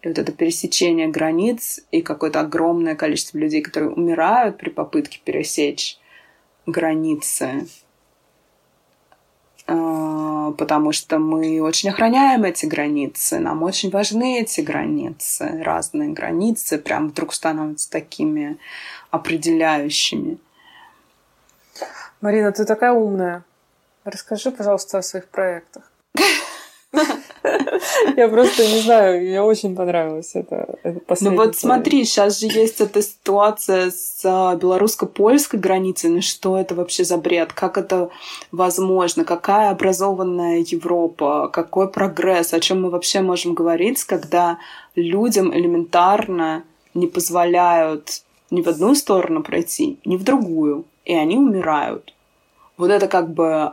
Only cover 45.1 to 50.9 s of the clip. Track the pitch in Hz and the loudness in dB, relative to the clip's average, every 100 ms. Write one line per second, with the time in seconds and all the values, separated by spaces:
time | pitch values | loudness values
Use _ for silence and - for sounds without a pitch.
45.1 | 190 233 214 185 165 175 170 165 175 180 | 2 2 2 2 2 2 0 2 4 4
46.1 | 208 220 175 160 160 - _ _ 175 175 | 4 0 -2 -2 -4 -10 _ _ -2 -2
47.1 | 180 170 175 175 175 175 170 160 151 - | -2 -2 2 2 4 4 4 2 -2 -8
48.1 | - _ _ _ 175 170 156 196 285 - | -12 _ _ _ -2 0 2 4 2 4
49.1 | 190 175 160 151 - 165 - - - - | 2 2 -2 -2 -4 -4 -2 -4 -4 -4
50.1 | 185 196 269 196 160 151 147 165 | -2 2 2 2 0 0 -2 -8